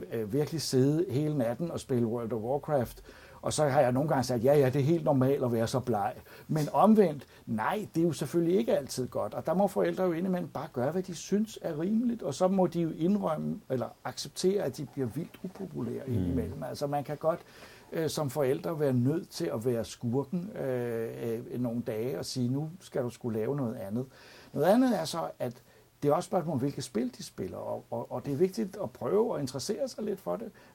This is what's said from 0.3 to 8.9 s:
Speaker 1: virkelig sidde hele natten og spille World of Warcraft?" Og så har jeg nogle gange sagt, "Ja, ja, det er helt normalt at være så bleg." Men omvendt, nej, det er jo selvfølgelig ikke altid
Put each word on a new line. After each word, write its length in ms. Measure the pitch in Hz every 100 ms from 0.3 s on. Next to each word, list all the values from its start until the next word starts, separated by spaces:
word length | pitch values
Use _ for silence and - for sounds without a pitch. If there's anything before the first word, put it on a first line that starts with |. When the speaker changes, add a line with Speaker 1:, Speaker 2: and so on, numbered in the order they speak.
Speaker 1:
virkelig 280 | 135 143 156
sidde 440 | - 131 139 156 190
hele 280 | 123 151 151
natten 340 | 117 120 170
og 80 | 131
spille 280 | - 123 117
World 260 | 120 113
of 80 | 113
Warcraft?" 640 | 117 143 156 147 113 - - - - -
Og 120 | -
så 120 | - 147
har 160 | 139
jeg 100 | 127
nogle 180 | 127 156
gange 140 | 139
sagt, 200 | 123 117
"Ja, 100 | 123 147
ja, 120 | 131
det 120 | 143
er 40 | 135
helt 180 | 170
normalt 400 | 156 135 131 147
at 80 | 127
være 160 | 117 113
så 120 | 131
bleg." 340 | - 107 104 - - - -
Men 220 | 156 147
omvendt, 520 | 147 196 220 180 139 - - -
nej, 420 | 110 127 208 170 160
det 60 |
er 40 | 170
jo 60 |
selvfølgelig 480 | 135 151 175 170 190
ikke 180 | 233 175
altid 300 | 131